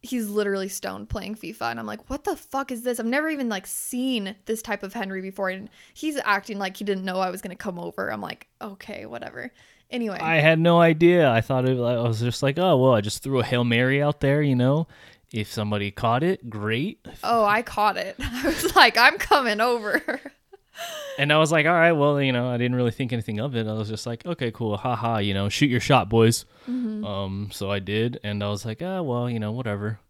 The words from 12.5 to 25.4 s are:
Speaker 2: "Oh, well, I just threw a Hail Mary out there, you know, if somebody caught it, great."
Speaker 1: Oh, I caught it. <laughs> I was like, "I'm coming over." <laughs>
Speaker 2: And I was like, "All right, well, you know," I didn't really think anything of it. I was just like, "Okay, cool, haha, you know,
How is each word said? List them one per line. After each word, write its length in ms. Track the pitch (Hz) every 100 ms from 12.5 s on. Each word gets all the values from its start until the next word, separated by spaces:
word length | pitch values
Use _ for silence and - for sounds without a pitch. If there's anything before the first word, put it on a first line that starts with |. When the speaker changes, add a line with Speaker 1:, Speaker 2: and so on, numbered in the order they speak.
| 147
Speaker 2:
"Oh, 200 | 185 139
well, 160 | 131
I 60 | 113
just 200 | 104 -
threw 200 | 135 131
a 20 |
Hail 200 | 113 123
Mary 380 | 120 117 127 139
out 200 | 147 -
there, 200 | 139 147
you 140 | 147
know, 320 | 127 127 147 160 - - _ _
if 220 | 110 101
somebody 380 | - 104 104 101
caught 320 | - 117 123
it, 260 | 170 190 123
great." 480 | 107 104 113 180 - - -
Speaker 1:
Oh, 220 | - 233
I 160 | 208 214
caught 340 | 233 - 208 196
it. 180 | 190 -
<laughs> 20 |
I 280 | 277 240 285
was 280 | 320 339
like, 220 | 370 247 226
"I'm 220 | 254 381
coming 420 | - 294 247 208
over." 580 | 240 240 208 285 - 269
<laughs> 60 | 277 _ _ 392 _ - 679 622 571 539
Speaker 2:
And 120 | 143
I 40 | 151
was 140 | 156
like, 140 | 160 151
"All 60 |
right, 180 | 175 165
well, 280 | 160 143 143
you 100 | 135
know," 180 | 123 123
I 80 | 120
didn't 180 | 123
really 140 | 123 120
think 200 | - 127
anything 260 | 120 110 104
of 160 | 139
it. 120 | 120 107
I 60 |
was 160 | 110 107
just 180 | 107 -
like, 180 | 117
"Okay, 240 | 175 165 120
cool, 260 | - 113 101
haha, 400 | 131 113 117 113
you 160 | 101
know, 160 | 98